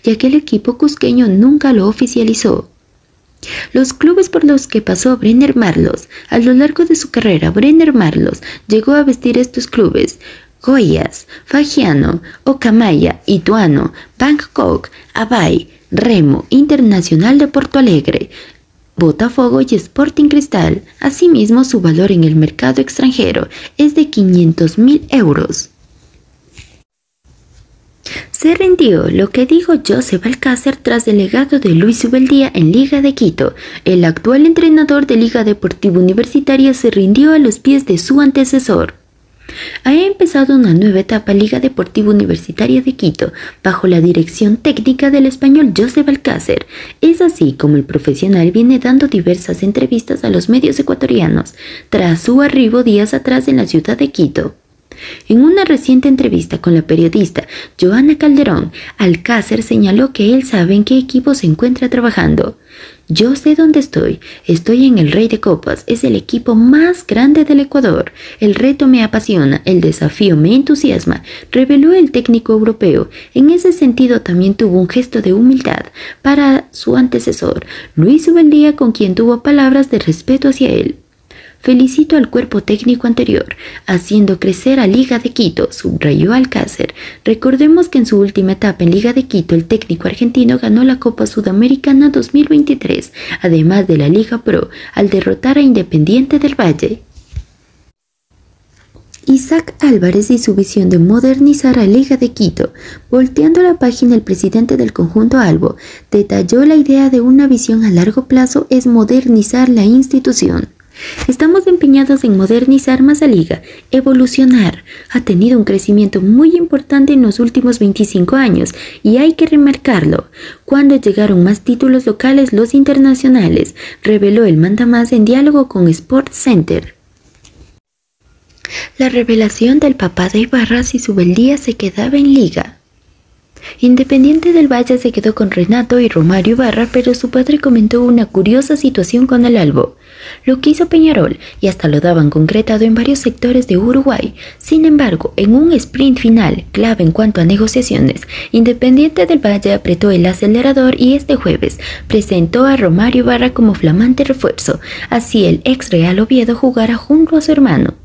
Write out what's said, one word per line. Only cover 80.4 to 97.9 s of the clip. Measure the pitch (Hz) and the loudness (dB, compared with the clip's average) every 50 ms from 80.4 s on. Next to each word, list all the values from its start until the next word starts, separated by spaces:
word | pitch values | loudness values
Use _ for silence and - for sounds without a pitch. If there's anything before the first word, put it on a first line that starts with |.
| 269 277 | 0 -2
hacia | 262 - 269 - | 0 0 -2 0
él. | - - - - - - _ _ _ _ _ _ - - - - _ _ | 0 -2 -4 -4 -8 -12 _ _ _ _ _ _ -20 -20 -20 -20 _ _
"Felicito | - 262 254 247 254 254 - - 302 302 320 | -2 0 2 2 2 2 2 -2 0 0 0
al | 302 240 - | 0 0 0
cuerpo | - 247 247 - - 202 - | -2 -6 -4 -4 -6 -6 -2
técnico | - 208 208 - 240 247 240 - | -4 -4 -2 0 -2 -2 -2 -2
anterior, | 240 233 - 240 - - - - - - - - - - - _ | -4 -2 -2 -2 -2 -2 -4 -4 -8 -14 -18 -18 -20 -20 -16 _
haciendo | - 180 175 - - 208 214 202 196 190 180 | -4 -4 -4 -2 0 0 2 2 2 0 -2
crecer | - 190 185 - - 254 269 269 | -2 -4 -4 -2 -2 0 0 2
a | 240 | 2
Liga | 185 202 247 262 254 254 226 | 2 2 0 0 0 -2 -4
de | 240 247 | -4 -6
Quito", | - - 226 165 165 - - - - | -4 -2 -4 -2 -2 -4 -6 -4 -6
subrayó | - - - - 156 - 147 143 156 156 190 | -8 -6 -6 -6 -2 -2 0 0 0 0 2
Alcácer. | 233 262 254 262 254 214 - - - - - - - - - - - - _ | 2 0 0 0 -2 -6 -4 -4 -6 -6 -8 -8 -8 -18 -20 -20 -20 -6 _
Recordemos | - 226 226 - 262 262 262 294 311 320 349 349 339 | -4 -2 0 0 -2 0 2 2 4 4 2 2 0
que | - | 0
en | 269 226 | -2 0
su | - 220 | 2 2
última | 202 202 196 - 202 190 185 190 | 0 0 0 0 -2 -2 -2 -2
etapa | - - 202 185 - 175 | -2 -2 -4 -2 0 0
en | 170 | 0
Liga | 175 202 214 240 | 0 0 0 0
de | 247 269 254 | -2 -2 -4
Quito, | - - 190 160 - 170 | -2 -4 -4 -2 0 -2
el | 165 165 | -2 0
técnico | 165 220 214 - - 170 165 - | -2 -4 -4 -2 -6 -8 -6 -6
argentino | 175 202 - 240 233 240 262 247 233 254 | -8 -4 -4 -4 -2 0 2 2 2 0
ganó | 247 247 220 214 233 254 | 0 0 0 2 2 2
la | 262 254 262 | 2 0 0
Copa | - 233 220 - 220 | -2 -4 -2 -2 -6
Sudamericana | - - 220 208 196 185 202 233 247 269 269 - 285 269 269 285 285 | -4 -4 -4 -4 -2 0 0 0 0 0 -2 0 2 2 4 4 2
dos | 285 - 226 - - | 2 -2 -4 0 0
mil | 285 294 | 0 2
veintitrés, | 294 311 294 294 285 269 - - - - - - - - - - - - - | 2 2 0 2 0 -4 -4 -4 -6 -6 -6 -6 -12 -14 -18 -14 -14 -12 -6
además | - 180 165 160 156 170 190 202 190 | -2 0 0 2 2 2 2 0 0
de | 185 165 | 0 0
la | 151 143 | 0 2
Liga | 147 175 208 220 - 240 | 2 2 0 0 -2 -6
Pro, | 233 - 226 - - - - - - - - - | -6 -4 -2 -2 -2 -4 -6 -14 -20 -20 -8 -4
al | 190 202 196 | -2 -2 0
derrotar | 202 190 - 190 190 196 - 262 277 | 0 -2 -2 -4 -6 -2 -2 0 0
a | 294 | 2
Independiente | 285 269 240 208 180 - 170 156 151 160 208 254 269 269 302 294 | 2 2 2 0 -2 -2 0 0 0 2 0 0 0 0 -2 -2
del | 285 277 277 | 0 -2 -2
Valle. | - 220 170 147 - - - 220 - - _ _ - - _ - - - _ _ _ _ _ _ _ _ _ | -2 -2 -2 0 -2 -4 -6 -6 -8 -14 _ _ -20 -20 _ -16 -16 -16 _ _ _ _ _ _ _ _ _